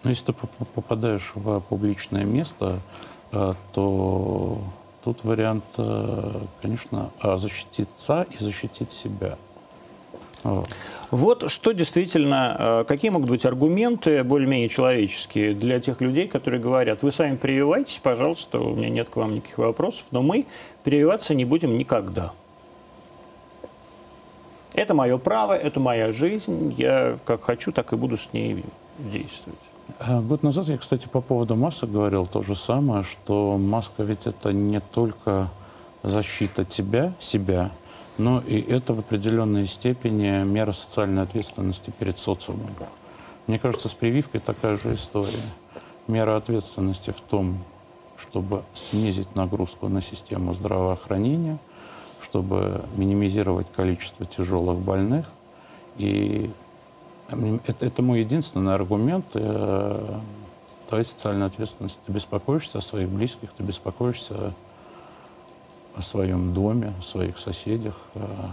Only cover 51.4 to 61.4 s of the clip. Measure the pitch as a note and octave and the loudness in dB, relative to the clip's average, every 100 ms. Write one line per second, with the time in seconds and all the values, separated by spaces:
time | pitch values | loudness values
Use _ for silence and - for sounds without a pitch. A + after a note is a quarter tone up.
51.4 | D#3+ D#3 - - - - - - - F#2+ | -2 -6 -10 -20 -20 -18 -20 -18 -6 -4
52.4 | F#2 F#2+ F#2+ F#2+ - G#2+ G2 G2+ G2+ G2 | 0 0 0 -2 -6 0 2 4 4 2
53.4 | G2 F2+ F#2 - F#2 F2+ - - F2+ - | 2 0 -2 0 0 0 -6 -10 -12 -4
54.4 | F#2 F#2+ F2 F2 F#2 F#2+ G2+ C#3 D#3+ - | 0 0 2 0 0 2 2 0 -2 -12
55.4 | - - - - - - G2+ G2 G2+ G#2 | -20 -20 -20 -20 -20 -4 0 0 0 0
56.4 | G#2+ A2 - - - - - - - - | -4 -8 -18 -20 -20 -20 -20 -20 -10 -2
57.4 | A2 A2 - A#2+ B2+ B2 B2+ A#2+ A2 D3+ | 0 0 -2 -2 -2 2 2 4 2 0
58.4 | D3+ - F#2+ F#2+ F#2+ G#2 A#2 F#3 F#3 A2 | -2 0 2 2 2 2 2 0 -2 -4
59.4 | G#2+ G#2 G#2 G2 G2+ G#2 G#2 G#2 G#2+ G#2 | -2 -2 0 0 0 -4 -6 -8 -10 -14
60.4 | G2+ - - - - A2 A#2 - A2 G2+ | -18 -20 -20 -20 -4 -2 -2 -2 -2 0